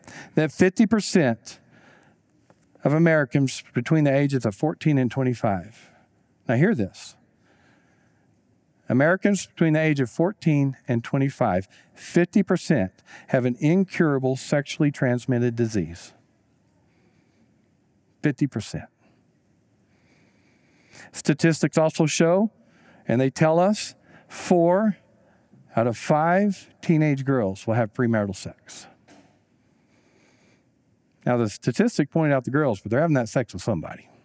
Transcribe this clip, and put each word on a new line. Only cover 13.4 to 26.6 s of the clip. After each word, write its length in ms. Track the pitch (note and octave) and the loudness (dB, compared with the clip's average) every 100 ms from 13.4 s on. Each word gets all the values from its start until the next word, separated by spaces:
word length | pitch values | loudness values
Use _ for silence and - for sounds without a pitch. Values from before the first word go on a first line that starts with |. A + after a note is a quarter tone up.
| B2 | 0
an 100 | B2 | 0
incurable 760 | D3+ F3+ F#3 - E3 C#3 C3 C3 | 2 2 0 0 0 0 -2 -4
sexually 540 | - D3 - - D3 | -2 -2 -2 -2 -2
transmitted 640 | - C3 B2 - A#2+ A#2+ A#2 | 0 -2 -2 -2 0 0 -2
disease. 560 | A2+ G#2+ D#2+ E2+ - - _ _ _ _ _ _ _ _ _ _ _ _ _ _ _ _ _ _ _ _ | -2 -2 -6 -8 -20 -20 _ _ _ _ _ _ _ _ _ _ _ _ _ _ _ _ _ _ _ _
Fifty 240 | D#3 C#3 D3 | -4 -2 -4
percent. 440 | A2 - D#2+ - _ _ _ _ _ _ _ _ _ _ _ _ _ _ _ _ _ _ _ _ - - | -4 -8 -10 -14 _ _ _ _ _ _ _ _ _ _ _ _ _ _ _ _ _ _ _ _ -20 -18
Statistics 680 | - - D3 E3 D#3+ D#3 - | -6 -2 2 2 2 0 2
also 260 | D#3+ - | 0 2
show, 480 | D#3 - E3 F#3 A3 - _ _ _ - - | 0 2 2 2 0 -4 _ _ _ -14 -4
and 100 | A#2 | 0
they 120 | C3+ | 0
tell 280 | - D#3+ E3 | 0 2 4
us, 360 | F#3 G#3+ - - _ - - | 2 0 -6 -12 _ -20 -18
four 720 | - - F3+ E3+ F#3 A3 - _ _ _ _ _ - _ - | -8 0 4 4 2 0 -4 _ _ _ _ _ -20 _ -2
out 120 | A#2+ | 0
of 80 | A2+ | -2
five 760 | - D3+ E3 F3+ G#3 F#3+ | 0 2 2 2 2 -2